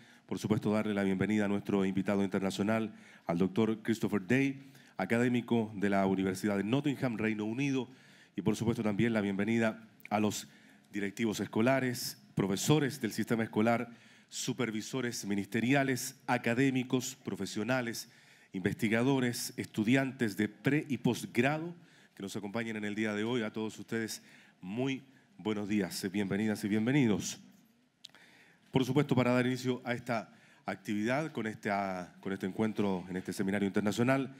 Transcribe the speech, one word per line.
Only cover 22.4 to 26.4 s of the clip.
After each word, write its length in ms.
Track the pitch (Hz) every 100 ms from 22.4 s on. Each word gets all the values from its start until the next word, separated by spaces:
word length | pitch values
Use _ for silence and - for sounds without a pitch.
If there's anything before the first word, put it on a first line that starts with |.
| 101 113 113 107
en 80 | 104
el 100 | 104
día 180 | 110
de 120 | 104 110
hoy. 160 | 127
A 100 | 107
todos 260 | 110 110 -
ustedes, 440 | 101 113 110 - - - - _
muy 420 | 92 110 135 135 - - _ -
buenos 300 | 110 104 101
días, 420 | 104 87 - 98
bienvenidas 540 | 101 98 98